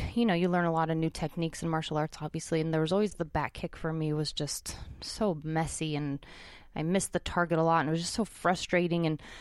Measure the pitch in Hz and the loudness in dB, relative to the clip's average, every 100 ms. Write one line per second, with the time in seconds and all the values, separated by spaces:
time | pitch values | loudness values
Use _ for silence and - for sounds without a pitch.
0 | - 233 233 170 180 175 170 165 160 160 | -4 2 4 4 4 4 4 2 2 2
1 | 160 - 160 - 165 - 165 160 - 151 | 0 0 -4 -2 -4 -2 -2 -2 0 -2
2 | 156 - 151 165 - 165 160 160 156 190 | -2 -4 -6 -6 -2 0 2 2 2 2
3 | 208 - 160 160 131 - 170 - 165 160 | 2 -2 -2 -2 -2 -4 -10 -6 -4 -2
4 | 156 151 147 - 147 - - - - - | 0 0 -2 -2 -4 -4 -8 -10 -12 -12
5 | - - 214 156 156 160 156 - 156 147 | -10 -2 0 0 -2 -2 -2 -2 -2 -2
6 | 147 143 - - - - - 165 156 190 | -2 -4 -8 -20 -18 -20 -12 -4 2 2
7 | - 175 - 180 170 165 165 165 156 165 | 0 -4 -2 0 2 4 4 4 4 0
8 | 175 - 202 - 175 185 - 180 175 170 | 0 -2 -4 0 2 2 2 2 4 4
9 | 160 156 - - | 2 0 -6 -16